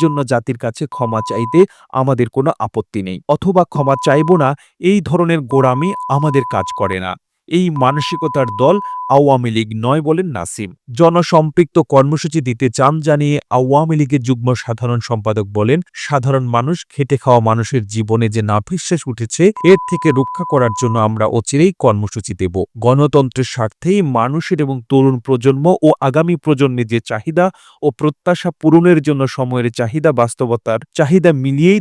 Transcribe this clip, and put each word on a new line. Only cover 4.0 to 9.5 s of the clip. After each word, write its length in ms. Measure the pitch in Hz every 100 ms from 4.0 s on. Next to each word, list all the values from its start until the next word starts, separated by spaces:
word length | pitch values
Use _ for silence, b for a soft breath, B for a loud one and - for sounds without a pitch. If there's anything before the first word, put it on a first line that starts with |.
| 160
চাইব 220 | 143 156 180
না, 60 | 135 143 b b 175
এই 80 | 208 127
ধরনের 320 | 170 170 165 120
গোঁড়ামি 360 | 135 131 131 175 202 - 135
আমাদের 280 | 151 135 -
কাজ 120 | 107 - -
করে 180 | 98 92
না। 120 | 92 90 _ _ -
এই 180 | 170 180 151
মানসিকতার 680 | 127 147 - 165 165 143 120 101
দল 140 | 135 202 B B - 139
আওয়ামী 340 | 143 127 120